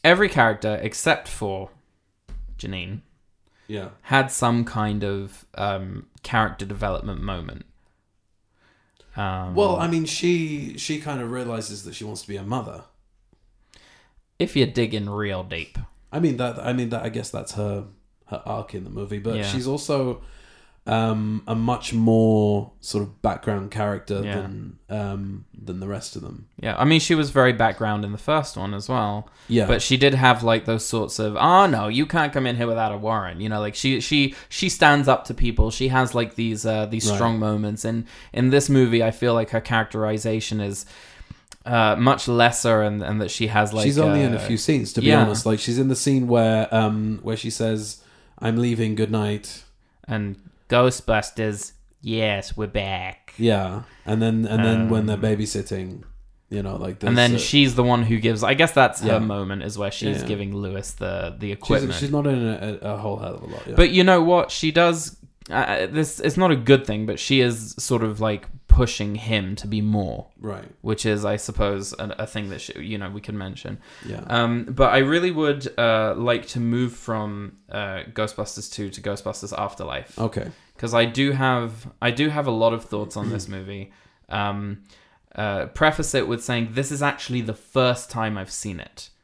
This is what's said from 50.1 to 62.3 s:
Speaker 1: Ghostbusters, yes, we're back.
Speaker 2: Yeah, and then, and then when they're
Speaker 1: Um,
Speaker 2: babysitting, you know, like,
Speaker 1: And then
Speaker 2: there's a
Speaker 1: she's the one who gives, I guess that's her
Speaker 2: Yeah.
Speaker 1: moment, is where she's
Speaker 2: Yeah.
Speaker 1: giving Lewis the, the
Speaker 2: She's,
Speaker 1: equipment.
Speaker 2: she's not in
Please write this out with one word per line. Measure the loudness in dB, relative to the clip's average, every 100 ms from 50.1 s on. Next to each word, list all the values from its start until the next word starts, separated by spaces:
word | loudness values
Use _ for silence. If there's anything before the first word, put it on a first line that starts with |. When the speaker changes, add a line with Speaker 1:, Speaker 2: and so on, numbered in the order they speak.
| -4 -4 -8 -16 _ _
Speaker 1:
Ghostbusters, | 4 4 2 0 0 0 -4 -4 -4 -10 -16 _ _
yes, | -6 0 0 -2 -6 -6
we're | -4
back. | -4 -4 -6 -8 -14 -20 0
Speaker 2:
Yeah, | 2 2 0 -6 -12 -14 -2
and | 2
then, | 2 2 2
and | 2
then | 4 4 2
when | 2 2
they're | 0
Speaker 1:
Um, |
Speaker 2:
babysitting, | 0 0 -2 -4 -6 -8 -8 -12 -16 -20 -20 _ _
you | -6
know, | -6 -6
like, | -8 -2
Speaker 1:
And | 2 4
then | 4
Speaker 2:
there's | 4
a |
Speaker 1:
she's | 4 6 6
the | 6
one | 4 4
who | 2 2
gives, | 2 2
I | 2
guess | 4 4
that's | 6 4 2
her | 0
Speaker 2:
Yeah. | 2
Speaker 1:
moment, | 0 -4 -6 -6
is | -6 -4
where | -6
she's | -4 -4 -2
Speaker 2:
Yeah. | -4
Speaker 1:
giving | -4 -4 -6
Lewis | -6 -8 -10
the, | -8 -6 -6 -8 -8
the | -8
Speaker 2:
She's, | -8
Speaker 1:
equipment. | 0 0 0
Speaker 2:
she's | -2 -2
not | 0
in | 0